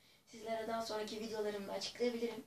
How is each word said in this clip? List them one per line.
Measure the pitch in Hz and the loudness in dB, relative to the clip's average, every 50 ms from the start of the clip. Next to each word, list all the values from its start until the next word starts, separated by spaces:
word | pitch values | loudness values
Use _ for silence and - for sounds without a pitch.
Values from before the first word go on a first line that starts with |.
| - - - - - | -18 -20 -20 -20 -20
sizlere | - - 220 208 226 226 226 220 | -16 -14 -8 -2 0 0 0 2
daha | 226 226 226 226 | 0 0 0 0
sonraki | - 214 214 214 214 226 208 | 0 0 0 0 -2 -2 -2
videolarımda | 226 226 220 214 208 208 208 202 196 196 190 | -2 -2 0 0 2 2 0 0 -2 -2 -2
açıklayabilirim. | 202 - - - - 240 247 233 233 240 233 220 - - | -2 -2 -2 0 2 4 4 4 4 2 0 0 -2 -8